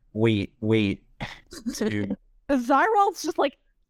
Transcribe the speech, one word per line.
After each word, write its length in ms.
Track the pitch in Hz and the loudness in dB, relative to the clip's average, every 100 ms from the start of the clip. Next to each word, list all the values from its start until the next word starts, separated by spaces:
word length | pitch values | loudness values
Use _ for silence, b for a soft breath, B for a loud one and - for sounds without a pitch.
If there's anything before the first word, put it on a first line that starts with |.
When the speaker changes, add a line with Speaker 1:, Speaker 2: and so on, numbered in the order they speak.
| _ | _
Speaker 1:
"Wait, 400 | 107 117 104 95 _ | 0 2 2 -2 _
wait," 440 | 107 113 101 98 _ | 0 2 2 -2 _
Speaker 2:
<laughs> 600 | - - - _ - 240 - | -16 -14 -14 _ -12 -10 -6
Speaker 1:
to 400 | 214 208 202 - _ _ - | -4 -4 -6 -8 _ _ -2
Speaker 3:
Zyral's 720 | 269 233 277 370 415 392 339 | -2 2 2 4 2 0 -2
just, 140 | 311 - | -6 -2
like, 200 | 277 - _ _ | -2 -4 _ _